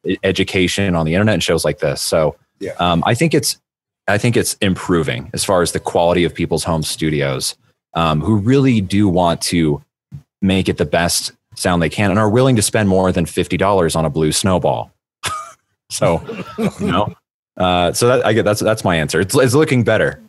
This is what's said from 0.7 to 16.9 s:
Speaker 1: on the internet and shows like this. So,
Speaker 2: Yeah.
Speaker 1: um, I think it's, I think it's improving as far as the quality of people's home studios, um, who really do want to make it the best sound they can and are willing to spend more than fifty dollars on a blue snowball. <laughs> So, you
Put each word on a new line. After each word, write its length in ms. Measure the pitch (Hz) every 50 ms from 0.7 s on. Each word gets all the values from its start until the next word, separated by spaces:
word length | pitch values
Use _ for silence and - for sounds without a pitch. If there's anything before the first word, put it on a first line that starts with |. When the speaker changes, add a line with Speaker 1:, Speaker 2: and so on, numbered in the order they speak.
| - - 101 98 87
Speaker 1:
on 120 | 82 82
the 80 | 78 82
internet 200 | 95 107 110 104
and 80 | 85
shows 220 | - - 85 80 -
like 140 | 78 76 -
this. 200 | - 73 65 -
So, 360 | - - 92 82 78 73 - _ _ _ _ _
Speaker 2:
Yeah. 120 | 98 90 - -
Speaker 1:
um, 240 | 87 87 87 85 80
I 80 | 101 117
think 200 | 117 165 165 123
it's, 240 | 110 104 - - _ _ _ _ _ _ _ _ _ _ -
I 100 | 101 104
think 180 | - 120 117
it's 180 | 113 95 - - _
improving 720 | 107 98 90 - - - 90 85 78 67 64 58 69 - -
as 100 | - -
far 180 | - 98 90
as 100 | 85 80
the 80 | - -
quality 440 | - - - 92 85 85 87 90 85
of 80 | 80 -
people's 300 | - 85 76 82 80 -
home 180 | 90 82 80
studios, 720 | 76 - - - 82 80 76 71 69 69 67 65 - - - _ _ _ _ _ _ _ -
um, 260 | 82 82 82 80 78
who 160 | 73 98 113
really 440 | 104 95 117 135 143 135 135 120 110
do 280 | 95 90 101 101 104 98
want 320 | 85 90 87 85 82 -
to 400 | - - 92 85 80 76 73 71 - _ _ _ _ _ - - _ _ _ _
make 260 | - 95 95 95 87 101
it 80 | 87 -
the 60 | 87
best 460 | 71 - 82 85 85 - - - - _ _ _ _ -
sound 260 | - - 95 90 85
they 60 | 82 80
can 220 | - - 107 98
and 80 | 90 107
are 80 | 110 104
willing 240 | 101 123 131 135 127
to 60 | 107
spend 260 | 98 - - 113 107 98
more 220 | 92 95 92 92
than 140 | 90 92 85
fifty 300 | - - - 85 - 95
dollars 400 | 82 95 98 104 95 85 80 76
on 80 | 85 80
a 60 | 78
blue 220 | 69 78 78 76
snowball. 580 | 76 - - 98 92 85 76 76 65 58 55 - _ _ _ _ _ _ -
<laughs> 60 | - - - - - - _ _ _ _ _ _ _
So, 320 | - - 107 92 85 80 - - 226 190 - - - - 226 196 - -
you 100 | - 208